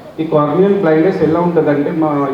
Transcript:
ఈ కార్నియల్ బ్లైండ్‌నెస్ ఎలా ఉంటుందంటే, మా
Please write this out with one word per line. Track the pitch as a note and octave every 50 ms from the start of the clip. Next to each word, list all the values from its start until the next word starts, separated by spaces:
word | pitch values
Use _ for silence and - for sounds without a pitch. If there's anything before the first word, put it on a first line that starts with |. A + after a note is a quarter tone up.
| - - - -
ఈ | D#3 D#3+ D#3+
కార్నియల్ | D3+ D3 C#3+ D3 F3+ F#3+ G3+ G3+ G3+ E3
బ్లైండ్‌నెస్ | D#3+ D#3 D#3 E3 F#3+ F#3 - D#3+ D3
ఎలా | D#3+ E3+ F3 F3
ఉంటుందంటే, | E3 E3 D3 D3 C#3+ C#3+ D3 D#3+ - D#3+ D#3
మా | D3+ D3 C#3+ C#3+ C3+